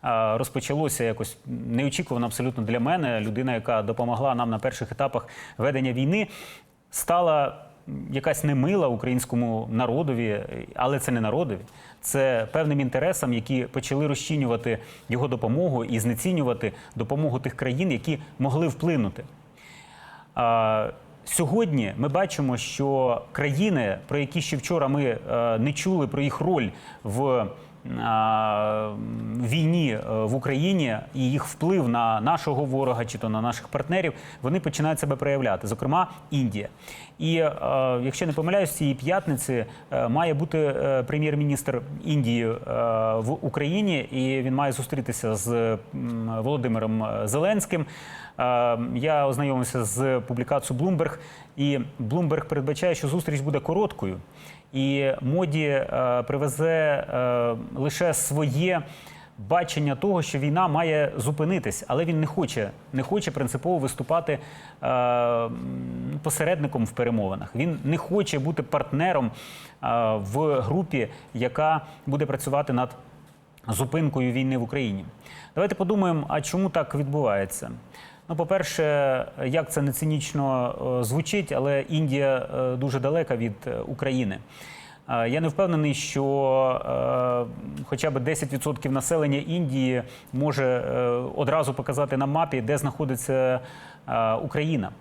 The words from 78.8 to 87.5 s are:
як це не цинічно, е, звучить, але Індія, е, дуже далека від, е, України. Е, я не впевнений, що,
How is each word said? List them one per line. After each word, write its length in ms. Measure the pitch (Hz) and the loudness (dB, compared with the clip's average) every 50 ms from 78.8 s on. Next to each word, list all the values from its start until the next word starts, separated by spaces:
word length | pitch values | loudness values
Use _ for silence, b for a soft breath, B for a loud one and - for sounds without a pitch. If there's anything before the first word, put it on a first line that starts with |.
| 160 151 147 143 139 139 131 127 120 - - - 139 | 2 4 4 4 4 4 2 2 0 -4 -6 -4 -4
як 280 | 127 131 160 151 - - | 0 0 0 0 0 0
це 100 | 156 143 | 0 0
не 100 | 139 127 | 0 0
цинічно, 800 | - - 156 151 147 147 - - 147 139 135 131 127 123 120 - - - 131 127 123 | 0 0 0 0 0 -2 -2 -2 0 0 2 2 2 0 -2 -2 -4 -4 -2 0 0
е, 40 | 120 | 0
звучить, 480 | 110 127 151 160 - - 208 180 - 143 | 0 0 -2 0 0 0 -2 -2 0 0
але 280 | 127 131 143 143 139 | 0 2 2 2 0
Індія, 640 | 139 - 165 156 160 143 131 143 143 135 135 127 - - - | 0 0 0 0 2 2 2 2 4 4 2 2 0 -2 -2
е, 220 | 127 131 127 127 | -2 0 0 0
дуже 240 | 127 131 139 127 135 | 0 -2 0 0 0
далека 360 | 123 135 151 170 160 - 131 | 0 2 2 2 2 0 0
від, 160 | 113 117 117 101 - - | 0 0 -2 -4 -4 -8
е, 140 | 127 - - | -6 -6 -6
України. 580 | - - 135 - 139 139 131 127 123 101 95 101 - B B B B B B B B B B B B - | -6 -6 -6 -4 -2 0 0 0 0 0 -2 -6 -10 B B B B B B B B B B B B -2
Е, 200 | 120 117 117 117 | 0 0 2 2
я 120 | 123 156 | 2 2
не 80 | 160 165 | 0 0
впевнений, 460 | 147 - 196 180 170 156 151 147 135 | 2 2 2 4 4 2 2 2 0
що, 1500 | 131 - - - 139 139 139 139 139 135 135 131 131 131 131 127 - - - 127 127 127 127 131 127 123 127 123 123 120 113 | 0 -4 -4 -2 0 0 2 2 2 4 4 4 4 4 4 2 0 -2 -2 0 0 2 2 2 2 2 2 2 0 -2 -4